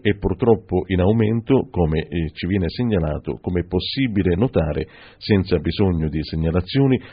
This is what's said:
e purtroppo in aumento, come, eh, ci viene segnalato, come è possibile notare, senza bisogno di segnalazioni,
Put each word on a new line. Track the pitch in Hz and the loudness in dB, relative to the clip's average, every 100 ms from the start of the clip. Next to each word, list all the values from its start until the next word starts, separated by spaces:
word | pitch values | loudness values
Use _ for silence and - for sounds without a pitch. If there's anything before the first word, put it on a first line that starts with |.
e | 107 98 | 0 0
purtroppo | 95 92 120 110 - 90 - | -2 0 2 2 0 -2 0
in | 92 | 2
aumento, | 92 113 107 117 113 135 - | 2 4 2 0 2 0 0
come, | 87 80 78 | 0 0 0
eh, | - 87 80 | -2 -4 -4
ci | - 87 | -6 -2
viene | 101 82 | -2 -2
segnalato, | - 120 98 80 76 - 60 | -2 -2 0 -2 -4 -6 -8
come | - 90 | -4 -4
è | 87 | -2
possibile | 92 - 139 131 101 90 87 | -4 -4 -2 0 0 2 2
notare, | 127 95 78 76 78 - - - | 2 0 0 -4 -6 -12 -20 -10
senza | - 101 95 85 | 0 0 2 0
bisogno | 80 82 98 85 78 | 0 0 0 2 -2
di | 76 | -4
segnalazioni, | 76 80 80 87 - 135 139 127 - | -4 -2 0 -2 -2 0 2 0 -4